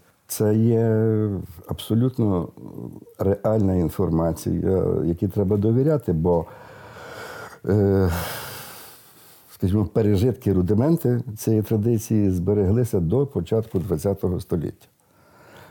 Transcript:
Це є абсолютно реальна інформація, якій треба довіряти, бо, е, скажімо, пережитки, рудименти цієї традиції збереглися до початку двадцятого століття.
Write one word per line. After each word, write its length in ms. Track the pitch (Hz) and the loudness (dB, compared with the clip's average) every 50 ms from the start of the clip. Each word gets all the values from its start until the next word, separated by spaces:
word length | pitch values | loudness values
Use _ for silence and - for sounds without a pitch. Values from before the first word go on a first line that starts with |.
| - _ _ _ _ | -16 _ _ _ _
Це 280 | - - - 110 104 107 | -12 -4 0 2 2 4
є 760 | 110 113 117 117 113 113 113 110 110 110 113 110 107 107 104 98 90 87 - - - - - | 4 4 4 4 4 2 2 2 2 2 2 2 2 0 0 -2 -4 -6 -10 -14 -18 -10 -8
абсолютно 800 | - - - - 107 110 123 131 127 - 117 104 95 90 78 - - - - - - - - - - - - - - - | -8 -8 -4 -2 0 2 2 0 0 0 0 0 0 0 -2 -4 -10 -16 -18 -16 -14 -14 -14 -14 -14 -16 -20 -20 -8 -2
реальна 560 | - 98 101 - - 110 107 - 101 98 185 | 0 0 0 2 0 0 2 2 2 2 2
інформація, 1080 | 90 85 - - - 98 82 82 82 82 82 80 - - 95 87 85 85 92 95 92 - 90 87 - - | 2 0 0 0 -2 -2 0 2 2 2 0 -2 -2 -4 -4 -2 -2 0 0 0 2 2 0 0 -2 -2
якій 240 | 82 85 - 107 98 | -2 -2 0 -2 -2
треба 280 | - 104 101 92 107 | 0 0 0 0 0
довіряти, 560 | 101 98 110 113 123 135 160 156 139 - - 87 | 0 2 2 2 2 2 2 0 0 0 -2 -2
бо, 340 | 78 80 87 87 85 76 - - - - - - - - - - - - - - - - - - - - - - - - | 0 2 2 2 0 0 -4 -12 -20 -20 -20 -20 -20 -20 -20 -20 -18 -18 -18 -16 -16 -16 -16 -16 -16 -16 -18 -18 -10 -2
е, 440 | - 95 107 98 98 98 98 95 87 82 85 85 - - - - - - - - - - - - - - - - - - - - - - - - - - | 0 2 4 4 4 4 4 2 2 0 -2 -6 -8 -8 -10 -12 -14 -14 -16 -16 -16 -18 -18 -20 -20 -20 -20 -20 -20 -20 -20 -20 -20 -20 -20 -20 -20 -10
скажімо, 300 | - - 92 95 107 101 | -4 -2 0 2 0 0
пережитки, 680 | - - 117 110 104 104 90 107 127 - - - 104 95 | 0 0 0 2 2 2 4 2 2 0 0 0 0 2
рудименти 680 | 90 90 85 104 101 127 156 170 - - 123 123 120 120 120 107 | 2 2 2 2 2 4 2 2 2 2 0 0 0 -2 -6 -10
цієї 260 | - - 113 113 107 107 | -6 -2 0 2 2 2
традиції 680 | - 113 107 101 120 120 107 - - 113 107 101 98 | 2 0 0 2 2 0 0 0 0 0 2 2 2
збереглися 720 | 92 90 85 101 104 104 98 90 104 120 127 117 - 98 | 2 0 0 0 2 2 4 4 4 2 2 0 0 0
до 260 | 85 78 101 131 143 | 0 2 2 0 0
початку 520 | 139 - 90 85 - 110 110 110 - - 95 | 0 -2 -6 -4 0 -2 -2 -2 -2 -4 -4
двадцятого 600 | 80 110 87 76 - 101 98 - - 92 90 85 | -2 -2 -4 -2 0 -2 -2 0 -2 -2 -2 -2
століття. 460 | 87 - - 85 73 - - _ - _ _ _ _ _ _ _ _ _ _ - - - - - - - | -4 -4 -4 -4 -4 -4 -8 _ -18 _ _ _ _ _ _ _ _ _ _ -20 -20 -20 -20 -20 -20 -20